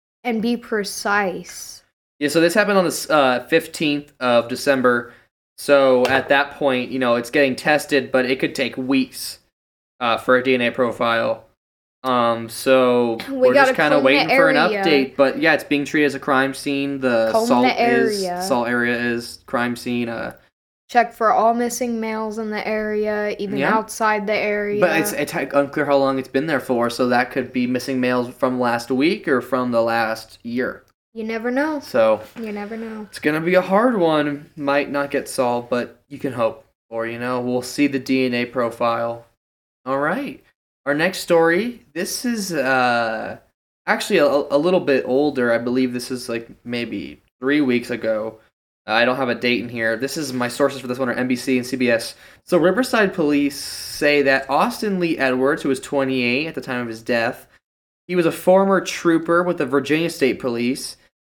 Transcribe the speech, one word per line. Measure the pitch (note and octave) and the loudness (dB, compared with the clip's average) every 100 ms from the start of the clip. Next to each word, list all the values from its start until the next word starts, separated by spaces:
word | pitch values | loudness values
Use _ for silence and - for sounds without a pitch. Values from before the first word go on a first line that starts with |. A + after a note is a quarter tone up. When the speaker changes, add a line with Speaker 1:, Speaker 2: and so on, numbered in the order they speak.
| _ _ | _ _
Speaker 1:
and | - A3 | -4 -2
be | A#3 A#3+ | 0 -2
precise. | - A3 G3 - G#3+ G3+ G3 F3 F3+ - - - _ _ _ - | -2 -4 -4 -6 -2 0 0 -4 -12 -16 -16 -20 _ _ _ -4
Speaker 2:
Yeah, | C#3+ | 0
so | D#3+ | 4
this | E3+ | 4
happened | G#3+ G3+ G3 | 4 2 2
on | |
the | E3+ | 2
s-, | - - | -2 0
uh, | D3+ C3 B2 - | 4 4 2 2
fifteenth | E3 D#3+ - D#3 D3 C#3+ - | 0 0 -4 -2 -2 -6 -6
of | B2+ A#2+ A#2 | 2 2 2
December. | B2 C#3+ C3+ B2 A#2+ A#2+ - _ _ _ - | -4 0 2 4 2 -2 -16 _ _ _ -12
So | - C#3+ C3+ B2+ B2+ | 4 6 6 6 4
at | C3+ - | 2 4
that | C#3 C#3 | 2 2
point, | - C#3+ B2+ B2 | -2 0 0 -2
you | C3 | -2
know, | B2 | 0
it's | A#2+ A#2 | 0 0
getting | D3+ C3+ B2+ | 2 2 2
tested, | D#3+ D3+ - C#3+ A#2+ | 0 0 2 0 2
but | C3 B2 | 0 0
it | C3+ | 0
could | D3+ | -2
take | D3 A#2+ B2 | -2 -4 -4
weeks, | C3 C3+ C3 - - - _ _ _ _ _ - | 0 0 0 -6 -14 -14 _ _ _ _ _ -6
uh, | A#2+ A2+ | -2 0
for | - B2+ | 2 2
a | |
D | C3 | 4
N | B2 | 2
A | A#2+ | 0
profile. | B2 A#2+ G#2+ A#2 A2+ A#2 A2+ - _ _ _ _ _ | 0 -2 0 0 2 0 -4 -8 _ _ _ _ _
Um, | C3 B2 A#2 A#2 A2+ | -2 2 2 0 -4
so | - C3+ C3 B2+ B2 A#2 A2+ - | -4 4 4 6 4 2 -2 -6
Speaker 1:
We | C4+ | 2
Speaker 2:
we're | B3+ | 4
just | C4+ C4 | 6 4
Speaker 1:
gotta | |
Speaker 2:
kinda | B3+ D3+ D3 | 4 2 4
Speaker 1:
comb | |
the | C3+ | 4
Speaker 2:
waiting | C#3+ - | 4 4
for | - - | 4 4
an | - | 4
Speaker 1:
area. | - G#3 | 2 2
Speaker 2:
update. | F3 C#3+ C3+ - | 2 4 2 2
But | C3+ C#3+ | 2 4
yeah, | D#3+ | 2
it's | C#3+ | 2
being | - C#3+ | 2 -2
treated | C#3 D#3 D3 | 0 2 0
as | |
a | C3 | 0
crime | - C3 C3+ | 0 2 2
scene. | C3 D3 C#3 C#3 C#3 | -2 -4 -4 -4 -2
The | C3 A2+ A2+ | 0 2 2
Speaker 1:
Comb | A3 A#3 | 2 2
Speaker 2:
salt | B3 | 4
Speaker 1:
the | B3+ A#3 A#3+ | 4 2 2
Speaker 2:
is, | A#3+ A3+ G3+ | 2 0 -2
Speaker 1:
area. | F#3 F3+ | -4 -4
Speaker 2:
salt | F#3 B2+ A#2 | -2 -2 0
area | B2 A#2+ A#2+ | 0 0 -2
is | A#2+ A#2 A#2+ - - | -2 -4 -6 -18 -6
crime | B2 A#2+ A#2+ | -4 -2 -4
scene. | B2+ B2 A#2 | -4 -4 -4
Uh, | A2+ A2 - _ _ _ _ _ | -6 -10 -12 _ _ _ _ _
Speaker 1:
Check | A#3+ A#3 | 0 0
for | - A3 | 0 2
all | - A3+ | 4 2
missing | A#3 A#3+ A#3+ A#3+ A3+ | 2 -2 -4 -4 -4
males | A3 A3 A3 G#3+ | -6 -6 -6 -8
in | A3 | -8
the | G#3+ | -6
area, | - G#3+ G#3+ G#3+ G#3+ G#3 G#3 - | -4 -4 -2 -2 -2 -2 -4 -4
even | G3+ F#3+ | -4 -2
Speaker 2:
Yeah. | D3+ | 0
Speaker 1:
outside | A3 G3 - A3 G#3+ G3+ | 0 -2 -2 0 0 -2
the | G#3 | -2
area. | G#3 G#3 G#3 G#3 | -2 -2 -2 0
Speaker 2:
But | F3+ D#3+ | 2 2
it's, | D#3 | -2
it's | - D3 | -2 -4
unclear | E3 C#3 C#3+ C#3 D#3 | -4 -2 0 0 -2
how | C#3+ C#3 | 2 2
long | C3+ C3+ | 2 0
it's | B2+ | -2
been | C3+ D#3+ | -2 0
there | C3+ | -2
for, | - A#2+ A#2+ | 0 0 0
so | - B2 | 0 2
that | A#2+ B2+ | 2 0
could | C#3 A#2+ | -2 -4
be | B2+ B2 | -2 -2
missing | B2+ - C3 | -2 -4 -2
males | B2 B2 A#2+ | 0 0 -2
from | - C3 B2+ | -2 -2 0
last | A#2+ A#2 - | 0 0 -2
week | C3 D#3 G#3 F3 | 0 0 0 0
or | B2+ | -2
from | - C3 B2 | 0 -2 0
the | A#2 | 0
last | A2+ A#2 A2 A2 - - | 2 0 -2 -4 -10 -16
year. | A#2+ A#2+ - - _ _ _ | -8 -4 -4 -6 _ _ _
Speaker 1:
You | A3+ | -12
never | A3 A3+ A#3+ | -8 -6 -4
know. | B3+ D#4 D4+ | -2 -2 -4
Speaker 2:
So | - B3+ - G#3+ - - | -4 2 2 2 -2 -12
Speaker 1:
You | A3 | -10
never | G#3 G#3 A3+ | -8 -10 -10
know. | A3+ G#3+ G#3 | -10 -12 -14
Speaker 2:
it's | - | -6
gonna | D3+ D#3 | -2 -2
be | E3 | 2
a | F3+ | 0
hard | F3+ G3 B3 A3+ | 2 2 2 2
one. | E3 D#3 D3 C#3+ D#3 | 2 2 0 -4 -12
Might | - C#3 C#3+ - | -8 -2 0 0
not | C#3+ C#3+ | -4 -2
get | C#3 - | -4 -4
solved, | - B2 A#2+ A#2+ | -2 -2 -2 -2
but | B2 A#2 - _ | -4 -4 -12 _
you | C#3 | -8
can | C#3+ | -8
hope. | B2 A2+ - _ _ _ | -2 -2 -2 _ _ _
Or, | A2+ | -6
you | A2+ A#2 | -6 -6
know, | B2 B2+ | -4 -4
we'll | B2 B2 | -2 -2
see | B2 - C#3+ | -4 0 0
the | C3+ | 0
D | B2 C3 B2+ | -2 0 0
N | |
A | A#2+ | -2
profile. | A#2+ C3 A#2 - A#2+ A#2 A#2 A#2 - _ _ _ _ _ | -4 -2 -4 -2 -2 0 -4 -6 -14 _ _ _ _ _
All | B2+ C#3 | -6 -2
right. | D3 A3 C#4+ - _ _ _ _ | -2 -4 -6 -12 _ _ _ _
Our | C#3 | -4
next | D3 F3+ F#3+ | 0 0 -2
story, | - E3+ E3 F3 A#3+ A#3 _ | 2 4 4 2 -2 -8 _
this | D#3+ F#3 - | -8 -8 -6
is, | B3 A3+ F#3 | -4 -4 -4
uh, | D#3+ B2+ C3 B2 A#2+ A2+ A2 G#2+ - _ _ _ _ - | -2 0 2 2 2 0 -4 -8 -12 _ _ _ _ -4
actually | A3 - F#3 | -4 0 4
a, | C#3+ | 4
a | C#3+ - C#3+ | 2 2 0
little | E3+ F3+ | 2 2
bit | C3+ C3 | 2 0
older. | - B2+ D3 B2+ A#2+ | 2 2 2 2 2
I | A#2 | 0
believe | B2 B2+ B2+ | 0 0 0
this | B2 - | -2 -6
is, | B2+ B2 | -8 -6
like, | A#2 A#2 - | -8 -8 -18
maybe | A#2+ A#2+ A#2+ G2+ C#2+ D2 _ - | -10 -8 -6 -8 -10 -16 _ -6
three | C3 D3 | -2 2
weeks | C3+ A#2+ A#2+ | 2 0 -2
ago. | A#2 A2+ A2 A2 - _ _ _ _ - | -6 -2 -4 -4 -10 _ _ _ _ -2
Uh, | |
I | A2 | 2
don't | A#2+ C3 | 2 2
have | B2 | -2
a | |
date | A2+ A#2+ A#2+ | -2 0 0
in | A#2+ | -2
here. | A#2+ A2+ A2+ | -4 -2 -2
This | C3+ E3 | -4 -6
is, | C#3 | -6
my | B2+ B2 | -4 -4
sources | - C#3 C3 | 0 0 0
for | B2 | -8
this | B2 | -4
one | B2+ | -4
are | |
N | A#2 B2+ | -2 -2
B | |
C | B2 C#3 B2+ | -2 0 0
and | A#2+ | 0
C | B2+ | 0
B | B2 | 2
S. | A2+ - - - - | 0 -2 -14 -20 -20
So | - F3+ | 0 2
Riverside | E3+ F#3+ B3+ A#3 G3 | 4 2 0 2 0
police | F#3 D3+ D3 C#3+ - | 0 0 2 0 -4
say | - - - - D3 C#3+ | -12 -12 -12 -2 2 4
that | C#3 C3+ - | 4 2 0
Austin | C#3+ A3 A#3+ A3 F#3 | 0 0 -2 -4 -2
Lee | E3+ D#3 | -2 0
Edwards, | C3+ B2+ C3+ D#3+ | 0 2 2 0
who | C#3+ | -2
was | C3 | -4
twenty-eight | - C#3+ C3 C3 A#2+ B2+ D#3+ | -2 -2 0 0 0 -2 -4
at | |
the | D3 | -8
time | C3 B2 | -8 -6
of | A#2 | -6
his | A2 | -10
death, | A2+ A#2 A#2 - - _ _ _ _ _ - | -4 -2 -2 -4 -16 _ _ _ _ _ -4
he | |
was | F3+ D#3+ | 0 0
a | |
former | - - F#3+ G3 F#3+ | 0 4 4 6 2
trooper | F3+ - F3 E3 E3 E3+ | 0 -2 2 2 2 0
with | F3+ E3+ | 2 -2
the | C3+ | 0
Virginia | C#3 C3+ D#3 E3+ | 0 0 0 0
State | E3 B2+ - | 0 0 0
Police. | C3 A#2 A#2+ C#3+ - - _ _ | -2 -2 -2 -2 -8 -16 _ _